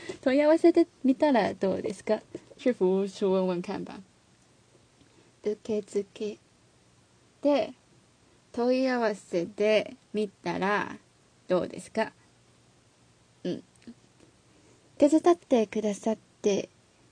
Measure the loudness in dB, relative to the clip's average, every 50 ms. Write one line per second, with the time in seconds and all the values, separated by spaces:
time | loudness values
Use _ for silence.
0 | -14 -16 -10 -4 -2 0 2 4 4 4 4 6 6 4 6 4 2 2 _ _
1 | 0 0 2 2 2 4 4 4 2 0 -2 -2 -2 -2 -2 -2 -4 -6 -8 -6
2 | -4 -2 -4 -4 -4 _ -18 -18 -18 -20 -10 -4 -2 -2 0 2 2 2 2 2
3 | 0 -2 -4 -2 -2 0 2 2 0 0 -2 -4 -6 -8 -8 -10 -10 -12 -14 -16
4 | -18 _ _ _ _ _ _ _ _ _ _ _ _ _ _ _ _ _ _ _
5 | _ _ _ _ -20 _ _ _ -6 -6 -6 -6 -6 -6 -6 -6 -6 -4 -6 -6
6 | -6 -6 -8 -10 -10 -10 -10 -12 _ _ _ _ _ _ _ _ _ _ _ _
7 | _ _ _ _ _ _ _ _ 0 2 2 2 0 -2 -8 _ _ _ _ _
8 | _ _ _ _ _ _ _ _ _ _ -6 -2 0 2 2 2 2 0 0 0
9 | 0 -2 -2 -4 -8 -6 -4 -4 -4 -4 -4 0 2 2 2 2 0 -2 -10 -20
10 | _ _ -6 -4 -4 -4 -6 _ -8 -8 -6 -4 -2 -2 -2 -2 -4 -6 -10 -16
11 | _ _ _ _ _ _ _ _ _ -2 -2 -2 -2 -4 -8 -12 -16 -8 -6 -6
12 | -6 -6 -8 _ _ _ _ _ _ _ _ _ _ _ _ _ _ _ _ _
13 | _ _ _ _ _ _ _ _ -8 -8 -8 -8 -12 _ _ _ -20 -20 -20 _
14 | _ _ _ _ -20 -20 _ _ _ _ _ _ _ _ -20 _ _ _ _ 2
15 | 4 4 4 4 4 4 2 2 0 0 2 2 2 0 -2 -4 -4 -4 -4 -4
16 | -4 -4 -4 -6 _ _ _ _ -2 -2 0 -2 -4 -8 _ _ _ _ _ _
17 | _ _